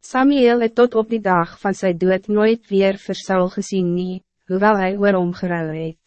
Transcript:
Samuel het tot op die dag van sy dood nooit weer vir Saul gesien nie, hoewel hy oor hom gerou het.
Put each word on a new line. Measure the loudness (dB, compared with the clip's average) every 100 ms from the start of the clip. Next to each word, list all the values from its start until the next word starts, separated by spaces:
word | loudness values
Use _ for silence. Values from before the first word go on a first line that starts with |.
Samuel | -4 0 2 4 4 4
het | 0
tot | 2 2
op | 2 -2
die | -2
dag | 0 0 0 -4
van | -4
sy | -2 -2
dood | 0 0 0 0
nooit | 0 2 0 _
weer | 0 2 -2
vir | -8 -10
Saul | -2 0 0
gesien | -4 -4 -2 0
nie, | -2 -4 -10 _ _ -6
hoewel | 0 2 2
hy | 0
oor | 0 0 2
hom | -2
gerou | -4 -6 -4 -6
het. | -8 -10 -12